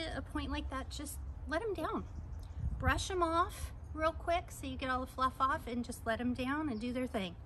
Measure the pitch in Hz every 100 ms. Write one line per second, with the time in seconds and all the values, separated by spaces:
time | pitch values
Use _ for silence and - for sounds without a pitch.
0 | 320 269 - 302 285 294 - 269 262 -
1 | 294 - - - - 311 440 339 330 330
2 | - - - - - - - - 254 185
3 | - 370 330 330 381 - - - - 302
4 | 320 320 359 349 349 - 277 254 262 254
5 | 262 - 254 254 269 311 240 240 240 -
6 | - 220 247 240 254 294 214 214 247 247
7 | 254 226 185 170